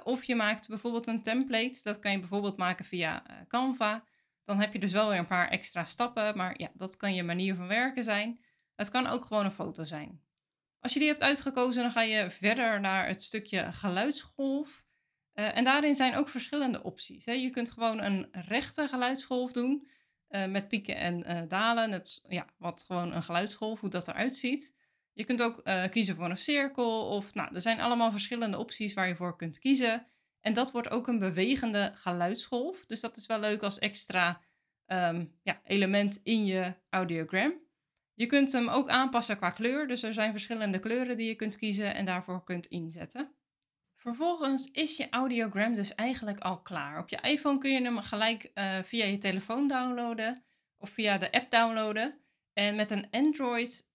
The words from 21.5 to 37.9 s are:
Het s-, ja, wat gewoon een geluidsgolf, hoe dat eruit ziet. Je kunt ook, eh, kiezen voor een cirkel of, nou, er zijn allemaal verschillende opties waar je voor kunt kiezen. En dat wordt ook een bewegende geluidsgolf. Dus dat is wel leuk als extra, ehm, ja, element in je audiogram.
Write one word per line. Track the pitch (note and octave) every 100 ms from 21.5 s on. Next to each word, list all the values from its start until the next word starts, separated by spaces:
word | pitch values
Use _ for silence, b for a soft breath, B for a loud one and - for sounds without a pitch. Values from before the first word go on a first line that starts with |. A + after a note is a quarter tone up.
| F#3 A3+ A#3 A3+
Het | F#3 -
s-, | - -
ja, | F3+ - -
wat | E3+ E3+ -
gewoon | F3+ F3
een | E3+
geluidsgolf, | E3 E3+ G3+ - A3 A3
hoe | G3
dat | F3+ F3
eruit | - B3+ C4
ziet. | B3 C#4+ - _ _ _ _
Je | -
kunt | G#3 B3
ook, | A#3 A#3
eh, | - F#3+ F#3+
kiezen | A#3 G3 D#3+
voor | F3
een | F#3
cirkel | - D4 C#4 C4+ A#3 A3 G#3
of, | G3+ G3+
nou, | G#3 D#3
er | F3+
zijn | A3 A3+
allemaal | A#3+ A#3+ A3+
verschillende | G3+ - A#3+ A3 G3
opties | A3+ - G#3
waar | G3+ F#3
je | E3+
voor | F3 E3+
kunt | E3 -
kiezen. | C4 C4 A#3 A#3 b b b _
En | G#3+
dat | A3+ C4
wordt | A#3+ A3+
ook | A#3+ B3
een | A#3
bewegende | F#3+ E3+ F#3+ C4+ A3+ G#3 G3
geluidsgolf. | - F#3 F3 F3 A#3 - A#3+ D4 F#4 -
Dus | A3+
dat | A#3 -
is | -
wel | A3+
leuk | G#3+ G#3
als | G#3 G3+
extra, | - - - F#3 F3 F3 b b b _ -
ehm, | F#3 F3 E3+ E3 _
ja, | - -
element | - G3 F#3+ G3+ G3+ G3+
in | - A3+
je | G3+ F#3 F3+ F#3 -
audiogram. | F#3+ F3+ E3 D#3+ F#3 C4+ E4+ _ _ _